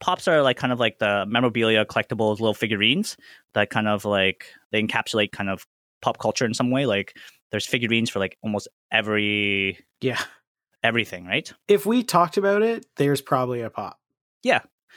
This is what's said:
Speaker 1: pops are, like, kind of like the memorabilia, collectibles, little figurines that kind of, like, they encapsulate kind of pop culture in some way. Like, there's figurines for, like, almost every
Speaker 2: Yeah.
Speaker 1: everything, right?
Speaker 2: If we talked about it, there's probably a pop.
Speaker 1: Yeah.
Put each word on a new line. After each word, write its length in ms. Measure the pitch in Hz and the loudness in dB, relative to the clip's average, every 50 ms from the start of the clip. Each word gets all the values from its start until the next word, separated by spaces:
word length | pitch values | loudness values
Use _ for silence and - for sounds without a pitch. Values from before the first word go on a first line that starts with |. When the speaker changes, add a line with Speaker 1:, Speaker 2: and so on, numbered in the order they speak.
Speaker 1:
pops 280 | - - 180 - - 190 | -4 -4 -2 -2 0 2
are, 140 | 165 151 | 2 4
like, 140 | 139 131 123 | 4 2 2
kind 160 | - - 127 | 0 -2 -2
of 60 | 123 120 | 0 0
like 180 | 120 113 - - | 0 0 0 0
the 260 | 110 104 101 101 95 | 0 0 0 0 0
memorabilia, 580 | 104 113 120 127 120 110 120 113 113 110 107 107 | 0 0 2 2 2 2 2 2 4 4 2 2
collectibles, 540 | - - 117 107 - 120 107 110 107 107 104 | 0 0 -2 -2 -2 -2 0 0 0 0 0
little 160 | 113 110 104 | 0 0 0
figurines 600 | - - 107 110 98 104 113 135 185 220 - - - - - - - _ _ - | 0 -2 -2 0 2 2 2 2 2 -2 -4 -8 -14 -18 -20 -20 -20 _ _ -2
that 160 | 110 104 - | 0 0 0
kind 180 | - 110 107 107 | 0 0 0 0
of, 160 | 104 101 - | 0 -2 0
like, 420 | 104 104 98 95 95 92 - - - - - _ _ | 0 0 2 2 0 0 -4 -10 -20 -20 -20 _ _
they 120 | - 107 | -2 -2
encapsulate 500 | 107 110 - 117 - - - 110 104 98 | -2 0 -2 -2 -2 -2 0 0 -2 -2
kind 160 | - - 101 98 | -4 -6 -6 -6
of 180 | 95 90 - - _ _ _ _ _ _ | -6 -8 -10 -16 _ _ _ _ _ _
pop 180 | - 120 113 - | -2 -2 -2 0
culture 260 | - 110 107 - 131 | -2 -2 0 0 -2
in 100 | 110 117 | -2 0
some 160 | - 127 123 | 0 0 0
way. 160 | 127 135 143 | 2 2 2
Like, 300 | 120 101 101 95 - - - - - - _ _ _ | 2 2 0 -2 -4 -10 -20 -20 -20 -20 _ _ _
there's 160 | - 107 - | -6 -6 -4
figurines 420 | - - 127 120 110 117 113 113 117 | -2 -2 -2 0 0 2 2 0 0
for, 100 | - 101 | -2 -2
like, 200 | 95 92 - _ | -2 -4 -4 _
almost 260 | - 110 104 104 - - _ _ _ - | -6 -6 -6 -6 -8 -10 _ _ _ -2
every 880 | - 113 104 107 107 107 104 104 104 104 104 101 98 98 98 98 92 - _ _ _ - | -2 0 0 0 0 0 0 0 0 0 0 0 0 0 0 -2 -4 -6 _ _ _ -6
Speaker 2:
Yeah. 200 | - 131 117 - - - - _ _ _ _ _ _ _ _ _ | -4 -4 -4 -4 -6 -8 -12 _ _ _ _ _ _ _ _ _
Speaker 1:
everything, 440 | - 117 113 120 107 - 95 90 90 | -2 0 0 0 -2 -2 -6 -12 -8
right? 260 | 90 104 143 156 - - _ _ - | -4 -4 -4 -4 -6 -14 _ _ 2
Speaker 2:
If 160 | 202 196 202 | 2 2 2
we 180 | 196 233 254 | 2 0 0
talked 340 | 240 - - 175 175 165 - 208 | 0 2 2 2 2 2 2 0
about 240 | 196 196 202 208 | 2 2 2 2
it, 240 | 220 233 226 226 - _ _ | 2 0 -2 -4 -8 _ _
there's 240 | - 143 143 143 139 | -2 0 0 0 0
probably 400 | - - 143 131 127 123 123 120 | -2 -2 0 0 0 -2 -4 -6
a 80 | 117 110 | -8 -8
pop. 280 | - - 101 92 - _ _ _ _ _ _ _ _ _ | -8 -10 -10 -10 -12 _ _ _ _ _ _ _ _ _
Speaker 1:
Yeah. 180 | - 247 196 123 - _ _ _ _ _ - | -2 0 0 0 -2 _ _ _ _ _ -20